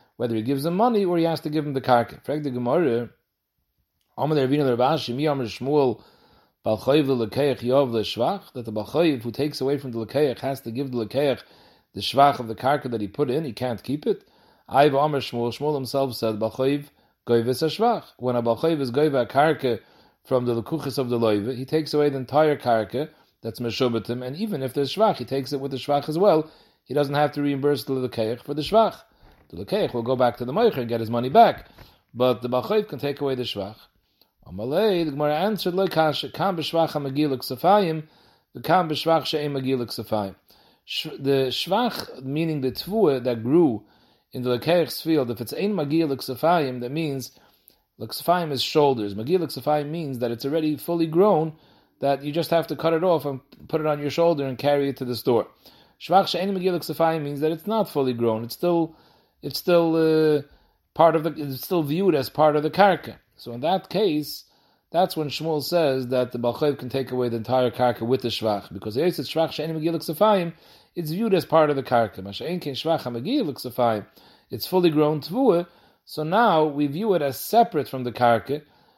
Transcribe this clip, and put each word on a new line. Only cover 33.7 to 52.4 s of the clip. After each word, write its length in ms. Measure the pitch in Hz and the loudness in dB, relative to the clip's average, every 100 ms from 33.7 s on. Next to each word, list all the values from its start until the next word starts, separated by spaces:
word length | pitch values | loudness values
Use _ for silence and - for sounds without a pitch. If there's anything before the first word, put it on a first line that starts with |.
| 107 _ _ _ _ _ _ - | -12 _ _ _ _ _ _ -16
Amalei, 580 | 92 123 165 220 180 | -10 -4 0 2 0
the 60 | 156 | -2
Gemara 260 | 139 147 151 | -2 0 0
answered, 380 | 214 196 185 | 0 -2 -2
Lo 120 | 180 185 | -2 0
kasha, 420 | 160 156 135 135 | 2 2 0 -6
kam 260 | - 190 170 | -4 -2 -2
b'shvach 360 | 139 165 160 | -2 0 0
ha-magil 400 | 151 139 139 151 | -2 -4 0 0
l'ksefayim, 720 | 127 - 127 170 208 175 160 156 _ _ _ _ | -2 -6 0 4 4 2 -2 -8 _ _ _ _
the 80 | 123 | -6
kam 260 | 147 180 165 | 2 2 2
b'shvach 380 | 139 165 160 - | -2 2 2 0
she'ein 260 | 151 147 | -4 -2
magil 280 | 139 131 131 | -4 -2 -2
l'ksefayim. 560 | 117 - - 107 98 92 _ _ _ _ - | -4 -8 -4 -2 -4 -8 _ _ _ _ -10
Sh-, 320 | - 156 - | -8 -8 -6
the 300 | 135 135 131 | 0 0 0
Shvach, 760 | 117 165 208 247 - - - | -4 -2 0 0 -4 -10 -12
meaning 380 | 131 151 165 151 | -6 -4 -2 -2
the 100 | 131 | -4
Tvua 500 | 127 175 220 170 131 | -4 -4 2 2 2
that 180 | 123 117 | -2 -2
grew 420 | 117 170 151 104 - _ _ _ _ | 2 4 4 2 -8 _ _ _ _
in 80 | 131 | -6
the 180 | 123 120 | -2 -2
Lekeich's 440 | 151 175 143 - | 2 2 0 -4
field, 280 | 160 156 120 | 0 0 0
if 120 | 117 | -4
it's 100 | 113 | -8
ein 220 | - 202 | -4 -2
magil 340 | 190 143 165 156 | -2 0 0 0
l'ksefayim, 720 | 131 - 123 160 175 135 127 | -2 -6 -2 2 2 0 -4
that 100 | 123 | -6
means 480 | 151 156 135 117 - _ _ _ _ _ - | -4 -4 -6 -10 -16 _ _ _ _ _ -16
l'ksefayim 520 | 113 - - 180 160 | -12 -4 0 0 0
is 120 | 131 | -4
shoulders. 520 | - 156 143 120 101 | 0 4 4 2 -2
Magil 260 | 101 120 180 | -4 -2 0
l'ksefayim 500 | 156 131 147 151 147 | -2 -4 -2 -2 -2
means 300 | 165 147 123 | -6 -6 -4
that 100 | 120 | -4
it's 160 | 117 139 | -4 -2
already 320 | 160 156 147 | -2 -2 -2
fully 280 | - 170 165 | -2 -2 2
grown, 460 | 165 208 160 160 - _ _ _ _ | 4 4 4 0 -6 _ _ _ _
that 240 | 139 139 | 0 0
you 80 | 147 | -2
just 160 | 160 | -4